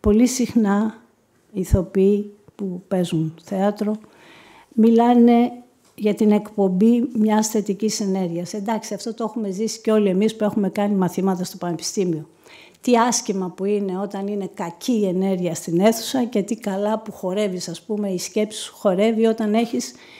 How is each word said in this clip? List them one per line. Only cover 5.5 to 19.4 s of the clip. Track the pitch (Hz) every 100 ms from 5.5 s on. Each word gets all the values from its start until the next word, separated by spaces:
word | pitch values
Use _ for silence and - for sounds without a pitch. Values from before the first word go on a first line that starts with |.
| - - _ _ -
για | 208 208
την | 214
εκπομπή | 208 208 - 196 185 220 240 233
μιας | 220 214 214 214
θετικής | 220 202 185 214 202
ενέργειας. | 196 190 180 170 175 214
Εντάξει, | 202 220 - 202
αυτό | 233 220
το | 220
έχουμε | 233 202
ζήσει | 185 220 -
και | 226
όλοι | 214 202
εμείς | 185 214 220
που | 208
έχουμε | 214 196
κάνει | 208 208 196
μαθήματα | 180 185 190 180 180
στο | 185
πανεπιστήμιο. | 175 165 - - 180 156 151 _ _ - - _
Τι | - 233
άσχημα | 247 - - 196 180
που | 175 196
είναι | 208 196 185
όταν | 202 202 196
είναι | 208 190 -
κακή | 175 - -
η | 226 196
ενέργεια | 180 196 185 175 156
στην | - 170
αίθουσα | 208 226 - 262 240
και | 226
τι | 202 220
καλά | 202 190 208 220
που | 220
χορεύεις, | - 185 190 208 180 175
ας | 165
πούμε, | - 208 202
η | 180
σκέψη | - 214 214 -
σου | - -
χορεύει | 208 180 220 220 226
όταν | 220